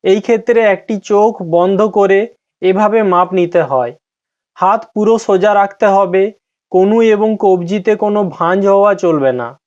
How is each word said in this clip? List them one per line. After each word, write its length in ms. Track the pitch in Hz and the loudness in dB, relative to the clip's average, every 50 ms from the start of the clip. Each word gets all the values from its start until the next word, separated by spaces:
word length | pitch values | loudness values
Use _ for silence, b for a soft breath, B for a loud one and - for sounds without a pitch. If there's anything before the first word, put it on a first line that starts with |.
| - | 2
এই 160 | 185 190 214 | 0 0 0
ক্ষেত্রে 400 | 202 - 233 220 220 - 240 226 226 208 196 | 0 -2 -4 -2 0 -2 0 2 2 0 0
একটি 200 | 180 - - 226 196 | -2 -4 -8 -8 -8
চোখ 300 | _ - 208 202 208 226 220 - 185 | _ -2 0 2 2 2 0 -4 -8
বন্ধ 380 | 165 160 170 175 185 196 190 214 220 | -2 0 0 0 0 0 0 0 0
করে 320 | - 208 202 190 196 196 214 226 - _ _ _ _ _ - | 0 0 0 2 2 0 0 -4 -10 _ _ _ _ _ -2
এভাবে 360 | 185 190 190 214 214 208 226 214 | -2 0 2 0 0 0 0 0
মাপ 260 | 196 180 175 185 180 185 | 2 2 0 0 0 0
নিতে 280 | 185 175 170 175 175 160 | -2 -2 0 0 -2 -2
হয়। 300 | 135 139 131 123 120 123 _ _ _ _ _ _ _ _ _ _ _ _ | 0 -2 -4 -4 -4 -8 _ _ _ _ _ _ _ _ _ _ _ _
হাত 240 | - 180 185 208 226 220 - _ | -4 -2 0 0 -2 -4 -8 _
পুরো 200 | 214 214 214 226 226 | -2 0 0 0 0
সোজা 340 | - - 202 185 180 214 208 | 0 -2 0 2 2 2 2
রাখতে 320 | 202 202 196 - _ - | 2 0 -2 -2 _ 0
হবে, 360 | 208 196 196 202 180 180 190 196 214 214 _ _ _ _ _ _ _ - | 2 2 2 0 0 0 0 -2 -2 -4 _ _ _ _ _ _ _ 0
কনু 260 | 185 190 202 214 233 226 226 214 | 2 2 2 2 2 2 2 2
এবং 160 | 202 214 220 220 | 2 0 -2 -2
কবজিতে 560 | 208 - 196 185 180 175 170 196 214 190 - 214 | 0 0 0 0 0 -2 -4 -6 -4 -2 -2 -2
কোনো 240 | 214 214 208 208 208 208 180 151 | -2 -2 -2 -2 -2 -4 -4 -4
ভাঁজ 260 | - 170 165 185 196 196 | -4 -2 -2 0 0 2
হওয়া 260 | 196 196 196 202 208 202 | 2 2 4 2 2 0
চলবে 380 | 190 180 175 160 151 139 135 127 | 0 0 -2 0 0 0 -2 -2
না। 160 | 123 120 117 135 _ _ | -2 -8 -10 -14 _ _